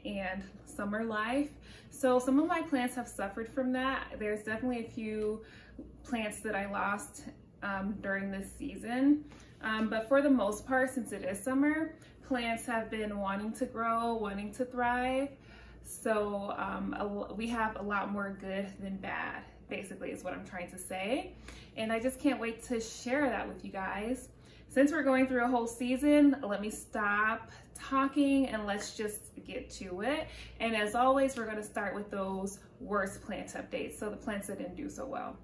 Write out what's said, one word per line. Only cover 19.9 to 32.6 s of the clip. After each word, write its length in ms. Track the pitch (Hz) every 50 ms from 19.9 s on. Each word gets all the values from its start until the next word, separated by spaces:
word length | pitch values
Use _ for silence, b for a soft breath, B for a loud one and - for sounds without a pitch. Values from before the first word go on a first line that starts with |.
| 196 - - 180
is 140 | 180 185 -
what 80 | 185 185
I'm 120 | 185 196
trying 240 | - - 185 175 180
to 60 | - 185
say. 580 | - - 190 185 190 202 247 311 370 370 B B B B B B B B B -
And 120 | 220 220 226
I 80 | 226
just 180 | 226 262 254 -
can't 180 | - 294 262 226
wait 220 | 226 226 226 220 -
to 180 | - 254 226
share 480 | 220 - - - - 240 247 285 294 262
that 180 | 226 202 233 208
with 160 | 190 - -
you 80 | 202
guys. 560 | 196 196 190 185 185 196 208 226 254 254 - - B B B B B B B B
Since 240 | - 254 277 294
we're 120 | 311 320 285
going 240 | 269 262 262 262 262
through 160 | 254 247 240
a 40 | 247
whole 200 | 254 240 233 226
season, 680 | - - 254 247 254 254 294 294 294 294 294 285 269 -
let 200 | - 202 202 196
me 80 | 208 214
stop 840 | 214 - - - - 226 208 202 208 208 214 214 226 226 - - B B B B - -
talking 680 | - - 269 262 269 277 - 294 285 277 277 277 269 247
and 180 | 208 220 214
let's 300 | 208 202 208 202 - -
just 240 | - 220 208 208 - - - - - -
get 240 | - 185 - - -
to 300 | - - 185 190 180 180
it. 300 | 208 240 294 311 311 B B B B B B B
And 160 | 220 226 226 214
as 180 | 208 208 208
always, 400 | 240 247 262 269 277 269 269 262
we're 100 | 240 226
gonna 160 | 214 214 214
start 320 | 208 - - 220 214 202 180
with 160 | 202 202 208
those 500 | - 202 190 190 190 190 190 196 - -